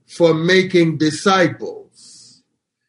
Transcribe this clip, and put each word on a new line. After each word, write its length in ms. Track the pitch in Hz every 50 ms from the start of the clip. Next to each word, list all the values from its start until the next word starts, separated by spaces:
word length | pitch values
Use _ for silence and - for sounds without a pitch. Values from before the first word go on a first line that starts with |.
| _
for 260 | _ - - 175 165
making 640 | 160 156 165 180 185 190 185 185 185 175 170 165 156 135
disciples 1500 | 156 156 151 - - 202 190 190 180 151 120 - 110 90 - - - _ _ _ - - - - - - _ _ _ _ _ _ _ _ _ _ _